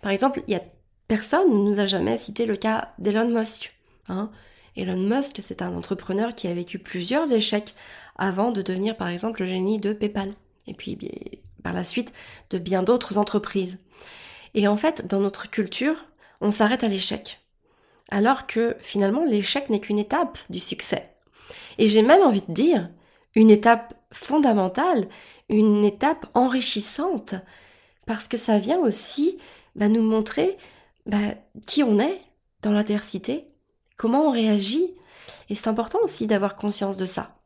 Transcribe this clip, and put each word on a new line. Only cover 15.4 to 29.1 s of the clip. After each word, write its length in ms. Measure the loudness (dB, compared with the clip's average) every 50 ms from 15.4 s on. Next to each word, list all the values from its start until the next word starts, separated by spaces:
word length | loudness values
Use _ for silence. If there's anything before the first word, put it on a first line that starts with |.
| -14 -8
culture, 560 | -4 -4 -4 -4 -4 -2 -2 -2 -2 -2 -8 _ _ _ _ _ _ _ -2
on 80 | 0
s'arrête 340 | 2 4 4 2 2 2 0
à 40 | -2
l'échec. 520 | 0 0 -2 -4 -4 -6 -10 -14 -20 _ _ _ _ _ _ _ _ _ _ _ _ _ _ -4
Alors 360 | 0 2 2 2 2 0 -2
que, 300 | -6 -2 -2 0 0 -2 -6
finalement, 460 | -10 -6 -2 0 2 2 2 2 0
l'échec 460 | 2 0 0 0 0 -2 -4 -2 -2
n'est 100 | -2 -2
qu'une 180 | -2 -2 -2 -2
étape 400 | -2 0 0 -2 -2 -2 -4 -14 -16 _
du 100 | -8 -4
succès. 560 | -4 -4 -4 -2 -2 -2 -2 -4 -6 -12 _ _ _ _ _ _ -20 -20 -20 -20 -20 -18 0 2
Et 100 | 4 6
j'ai 140 | 6 6 6
même 200 | 8 8 8 8
envie 220 | 6 4 2 0
de 60 | -4 -2
dire, 380 | 0 2 4 4 2 0 -4 -12 -20 _ _ _ _ _ _ _
une 160 | 6 10 10
étape 440 | 10 8 8 6 4 4 2 -12 -20 _ _ _ -18
fondamentale, 960 | -14 -8 -2 0 4 4 4 4 4 2 0 0 0 0 2 2 0 0 -4 -8 -20 -20 -20 -20 -20 _ _
une 360 | 2 4 6 6 6 6 4
étape 420 | 2 2 2 0 0 0 -2 -6 -4 _
enrichissante, 1000 | 2 2 2 2 0 -2 -2 -2 -2 0 0 0 0 -2 -2 -4 -4 -6 -8 -12 -12 -12 -16 -20 -20 -20 -20 _ _ _ _ _ _ _
parce 220 | -6 -6 -4 -4 -2
que 80 | -2
ça 220 | 0 2 4 2 2
vient 200 | 4 2 0 2
aussi, 600 | 2 2 2 2 0 0